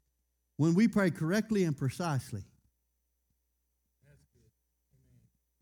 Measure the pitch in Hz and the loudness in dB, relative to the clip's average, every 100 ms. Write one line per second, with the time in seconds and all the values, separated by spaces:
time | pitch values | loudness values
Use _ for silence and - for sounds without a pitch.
0 | _ _ _ _ _ - 156 170 226 214 | _ _ _ _ _ -2 2 4 4 2
1 | 190 131 156 208 220 214 175 143 135 - | 0 0 -2 -2 0 0 0 0 -4 -2
2 | 175 135 - 101 - _ _ _ _ _ | -2 -2 -4 -10 -12 _ _ _ _ _
3 | _ _ _ _ _ _ _ _ _ _ | _ _ _ _ _ _ _ _ _ _
4 | 139 143 _ 123 113 _ _ _ _ _ | _ _ _ _ _ _ _ _ _ _
5 | 65 123 _ _ _ _ | _ _ _ _ _ _